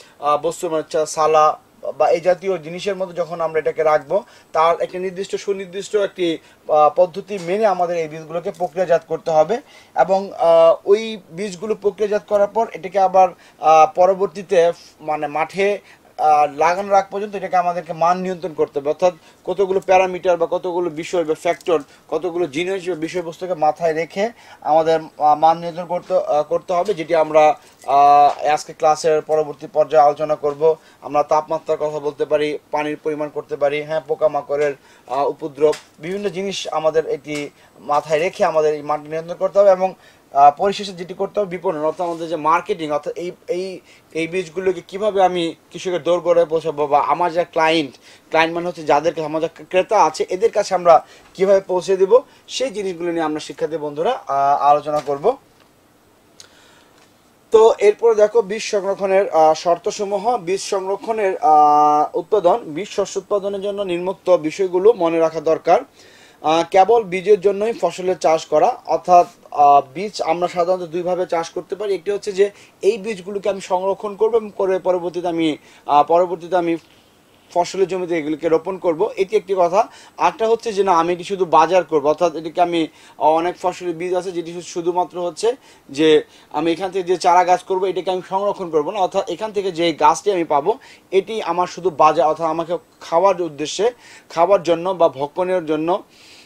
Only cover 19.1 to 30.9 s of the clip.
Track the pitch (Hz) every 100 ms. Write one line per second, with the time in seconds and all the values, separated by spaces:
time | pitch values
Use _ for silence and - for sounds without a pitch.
19.1 | 165 _ _ - 180 190 190 - 185 185
20.1 | 180 185 170 165 175 185 175 175 151 165
21.1 | 185 156 156 175 165 - 156 143 _ -
22.1 | 156 175 170 175 135 180 196 170 165 160
23.1 | 180 165 - 180 170 151 151 170 156 160
24.1 | 190 226 - - - - 160 160 160 156
25.1 | - 147 151 160 170 170 165 170 175 -
26.1 | 185 - 147 147 170 - 175 190 165 160
27.1 | 165 156 156 151 147 - _ - 139 143
28.1 | 143 143 - 143 151 - 156 160 151 165
29.1 | 156 147 156 147 147 151 151 147 156 147
30.1 | 147 151 151 147 143 160 156 -